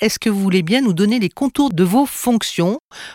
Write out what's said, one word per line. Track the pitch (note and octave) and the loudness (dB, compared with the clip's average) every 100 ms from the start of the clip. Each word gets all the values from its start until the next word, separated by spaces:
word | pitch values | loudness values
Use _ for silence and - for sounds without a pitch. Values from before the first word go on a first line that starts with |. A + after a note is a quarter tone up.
est-ce | A3 - | -4 -2
que | A3+ | -2
vous | G3 | 0
voulez | G3 F#3 | 0 0
bien | D#3+ B3 | 2 0
nous | B3 | 2
donner | E3+ G#3 B3 | 2 2 2
les | F3+ | -2
contours | - C#4 - C#4+ | -2 -2 0 0
de | E3+ | 2
vos | F3+ A#3 C#4+ | 2 2 0
fonctions ? | - B3 A3+ - - E3+ B3 - - - | -2 -2 0 -2 -2 -2 -2 -10 -20 -20